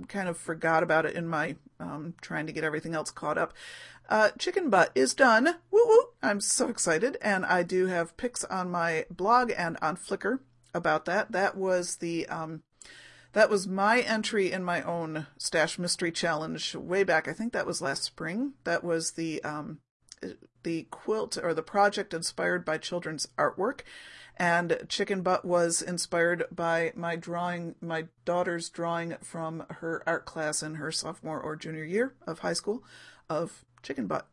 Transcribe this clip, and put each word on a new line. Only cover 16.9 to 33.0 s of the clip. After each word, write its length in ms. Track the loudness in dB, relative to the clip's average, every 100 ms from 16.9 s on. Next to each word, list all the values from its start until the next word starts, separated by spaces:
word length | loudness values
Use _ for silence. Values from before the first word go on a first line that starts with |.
| 2
back. 240 | 4 2 0
I 60 |
think 180 | -4 -4
that 120 | -2 -2
was 160 | -2
last 220 | -2 -4
spring. 500 | -6 -6 -6 -4 -4 -4
That 200 | -2 -2
was 280 | 0 -2 -2
the, 320 | -4 -4 -4
um, 360 | -6 -6 -8 -12 _ _ -20 -12 -12 -12 -20 _
the 200 | -6 -4 -6
quilt 480 | -10 -4 -2 -2 -4
or 120 | -2
the 100 | -2
project 500 | 0 4 4 4 -4
inspired 500 | -4 -6 -2 0 0
by 140 | 0 -4
children's 500 | -2 -6 -4 -6 -6 0
artwork. 440 | 0 2 -2 -2 -10 -18 -20 -20 -12 -2
And 480 | 2 2 2 0 -2
Chicken 360 | -2 -2 0
Butt 200 | 2 0
was 380 | 2 4 4 2
inspired 640 | -2 -4 0 2 2 2 -2
by 420 | -2 0 2 0 -2
my 200 | -4 -4
drawing, 600 | -4 -4 -2 -4 -8 -8
my 240 | -6 -6 -6 _
daughter's 460 | -2 0 0 -2 -4
drawing 460 | -4 -2 -2 -4 -8
from 440 | -10 -8 -6 -8 -10
her 340 | -8 -6 -4 -2
art 200 | -2 -2
class 360 | -6 -4 -2
in 140 | -4 -6
her 160 | -6
sophomore 500 | -6 -6 -8 -8 -6
or 140 | -6 -8
junior 280 | -8 -8
year 300 | -4 -2 -2 -4 -10
of 140 | -6
high 140 | -4
school 300 | -4 -2 -6 -8 -20